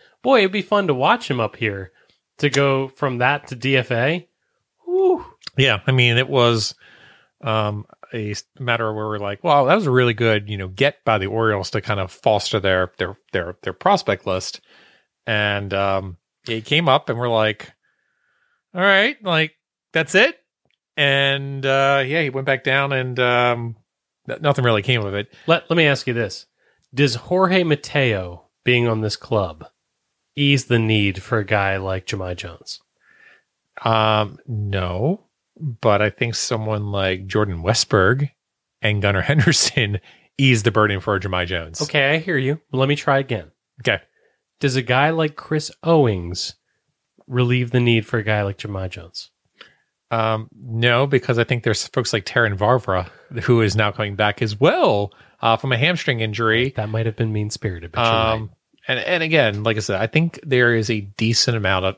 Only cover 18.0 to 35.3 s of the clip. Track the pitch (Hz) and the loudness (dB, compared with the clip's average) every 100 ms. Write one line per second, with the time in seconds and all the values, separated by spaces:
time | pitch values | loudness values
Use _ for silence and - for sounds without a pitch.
18 | _ _ _ _ _ _ _ 180 196 196 | _ _ _ _ _ _ _ -2 2 4
19 | 233 285 196 160 156 - _ _ _ 160 | 2 -2 -2 0 0 -6 _ _ _ -2
20 | 151 190 277 - _ _ _ _ _ - | 2 4 4 0 _ _ _ _ _ -2
21 | 139 139 139 139 139 135 135 135 139 139 | 2 2 2 0 -4 -4 0 2 4 2
22 | 131 160 147 131 135 131 135 139 139 131 | 0 -2 -2 -2 -2 -2 0 0 0 -2
23 | 127 123 123 123 120 120 117 110 _ _ | -2 0 2 4 2 0 -4 -10 _ _
24 | _ _ - 120 151 135 123 107 101 123 | _ _ -12 -2 0 2 2 2 2 0
25 | 101 101 104 - - 165 - 165 151 135 | 0 -6 -8 -8 0 0 2 2 4 2
26 | - 117 104 - - _ _ _ _ 123 | -2 -4 -4 -8 -18 _ _ _ _ 0
27 | 143 117 - 180 185 185 170 143 - 147 | 0 0 -2 0 2 2 2 0 -2 0
28 | 127 101 90 87 _ _ - 123 120 110 | 0 0 -4 -12 _ _ 0 2 2 0
29 | 107 - - 110 87 78 - _ _ _ | -2 -6 -2 -2 0 -6 -20 _ _ _
30 | _ _ _ - 143 139 - 117 110 107 | _ _ _ -2 2 2 2 0 2 2
31 | 101 92 - 113 101 107 98 95 95 95 | 0 -4 -4 -4 0 0 0 -2 -4 -6
32 | - 101 92 87 98 82 - - _ _ | -6 -8 -8 -8 -12 -16 -18 -18 _ _
33 | _ _ - _ _ _ _ - 113 113 | _ _ -20 _ _ _ _ -4 0 2
34 | 110 107 104 - - 110 104 98 90 90 | 2 2 -2 -8 -10 -6 -4 -4 -4 -2
35 | 139 202 _ | -2 -4 _